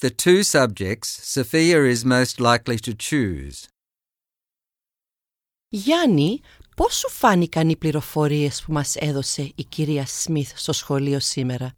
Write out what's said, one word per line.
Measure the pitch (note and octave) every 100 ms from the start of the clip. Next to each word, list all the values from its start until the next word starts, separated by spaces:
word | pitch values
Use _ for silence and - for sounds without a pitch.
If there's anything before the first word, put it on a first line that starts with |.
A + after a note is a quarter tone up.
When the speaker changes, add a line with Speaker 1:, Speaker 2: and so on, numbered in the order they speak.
Speaker 1:
the | B2+ -
two | F3 F#3 G3+
subjects | D3 B2 F#2+ F#2+ A2+ - - -
Sophia | C#3 B2 D#3+ E3 E3 C3+
is | A#2+ B2+ B2+
most | B2+ -
likely | A#2+ A#2+ - A#2
to | B2+
choose. | A2 - D3+ G#2 D2+ C#2 - - _ _ _ _ _ _ _ _ _ _ _ _ _ _ _ _ _ _ _ _
Speaker 2:
Γιάννη, | G#3 G#3+ E4+ D4+ D#3 D3+ C4 - _ _ -
πώς | A4+ -
σου | C5
φάνηκαν | - A#3+ F3+ E3+ D#3+ D#3+
οι | D#3+
πληροφορίες | D#3+ D3 - D#3 D3 D3 D3 -
που | -
μας | D3+ C#3+ -
έδωσε | D3+ C#3 C3 - C#3
η | -
κυρία | - - D3+ D3 C3+
Σμιθ | - - D#3 C3+
στο | - -
σχολείο | D3+ - C#3 C#3 C#3
σήμερα; | - C#3 B2+ B2+ B2+